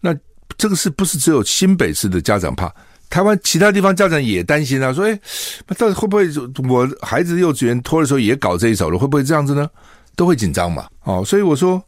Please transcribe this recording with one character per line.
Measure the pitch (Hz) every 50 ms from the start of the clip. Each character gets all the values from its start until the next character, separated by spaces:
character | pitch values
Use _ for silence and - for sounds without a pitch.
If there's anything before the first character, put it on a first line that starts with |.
那 | - 180 170 143 _ - _ - - - - -
这 | - 220
个 | 196
是 | 170 - 190
不 | 147 - 196
是 | - - 160
只 | - -
有 | 160 135 104
新 | - - - - 185 190 175
北 | 147 90 76
市 | - - 104
的 | 92 90
家 | 82 - 107 101
长 | 90 76 65
怕？ | - 90 80 - - - - - _ - _
台 | - 170
湾 | 190 208 214 196 -
其 | - - 160
他 | 190 208
地 | 202 202
方 | 190 196 190
家 | 180 202 185
长 | 165 151
也 | 139 117 104 90 87
担 | 90 147 151 156
心 | 127 135 135
啊， | 135 131
说， | 127 151 196
哎， | 214 226 202 _ - - - - - - - - _
那 | 190
到 | - 240 220
底 | 190
会 | - - 214
不 | 190 208
会 | 196 175 147 147 127 120 131 - 131 127
我 | 127 123 123 131 - -
孩 | - - - 127 175
子 | 170 170 175
幼 | 180 170 143
稚 | 117 - 117
园 | 120 123 120
托 | - - 160
的 | 160 131
时 | 143
候 | 135
也 | 117 101 123
搞 | 139 - 101 90 87
这 | 98 117
一 | 113
手 | 95 - 78
了？ | 85 90
会 | 135 139
不 | 139
会 | 147 139
这 | 135 165
样 | 151 147
子 | 139 143
呢？ | 143 143 151 _ - - - - - _ _ _
都 | - 175
会 | 175 180
紧 | 131 110 92
张 | 71 92 87 87
嘛。 | 85 67 - - _ - -
哦， | - 98 92 92
所 | - - 196
以 | 208
我 | 180 151
说 | 135 170 185 185 185 190